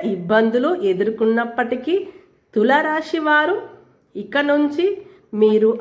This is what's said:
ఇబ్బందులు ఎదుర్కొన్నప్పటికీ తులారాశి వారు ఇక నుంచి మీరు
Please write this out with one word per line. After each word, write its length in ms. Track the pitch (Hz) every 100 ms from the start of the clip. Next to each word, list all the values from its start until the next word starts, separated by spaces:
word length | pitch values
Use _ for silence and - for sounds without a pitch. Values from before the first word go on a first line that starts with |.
| 233
ఇబ్బందులు 580 | 190 170 214 226 240 285 185 196
ఎదుర్కొన్నప్పటికీ 1040 | 180 202 220 220 226 233 - 240 254 302 381 - - _ _ _
తులారాశి 680 | 214 226 285 311 311 311 330 302
వారు 300 | 302 302 403 - - _ _ _
ఇక 220 | 196 196 285
నుంచి 480 | 285 294 294 294 381 403 - - _ 208
మీరు 280 | 214 214 220 226